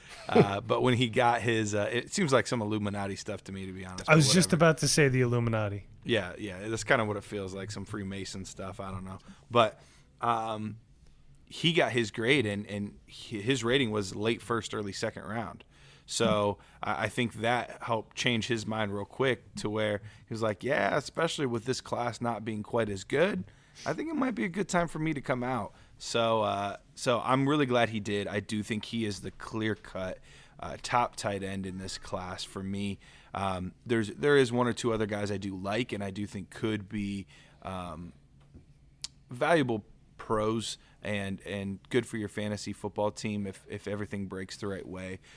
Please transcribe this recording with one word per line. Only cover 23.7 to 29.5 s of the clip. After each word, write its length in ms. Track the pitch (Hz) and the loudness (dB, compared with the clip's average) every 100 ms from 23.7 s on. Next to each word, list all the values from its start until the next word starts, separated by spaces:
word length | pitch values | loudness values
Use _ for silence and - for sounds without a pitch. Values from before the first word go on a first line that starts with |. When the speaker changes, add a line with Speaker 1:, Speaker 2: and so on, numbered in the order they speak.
| - | -10
Speaker 1:
I 80 | - | -6
think 180 | 156 311 | -4 -4
it 40 | |
might 220 | 320 254 233 | -2 -2 0
be 80 | |
a 40 | 214 | -2
good 200 | 170 196 | -2 0
time 180 | 180 170 | 0 0
for 140 | 160 | 0
me 140 | 156 | -2
to 60 | 147 | -2
come 220 | - 127 | -2 -2
out." 300 | 120 127 98 - - - | 0 -2 -4 -10 -20 -16
So, 440 | - 117 117 113 | -2 2 4 4
uh, 340 | 104 101 101 98 - | 4 0 -2 -6 -14
so 260 | - - 117 | -6 0 2
I'm 240 | 104 131 135 | 4 4 4
really 180 | 151 139 | 4 4
glad 220 | 120 117 | 6 4
he 100 | 113 | 2
did. 280 | 104 101 95 | -2 -2 0
I 100 | 101 | -2
do 240 | 101 110 | -2 -2
think 220 | 101 107 | -2 -4
he 200 | - 117 | -4 -4
is 160 | 110 98 | -2 -4
the 100 | - | -8
clear-cut, 840 | - - | -10 -8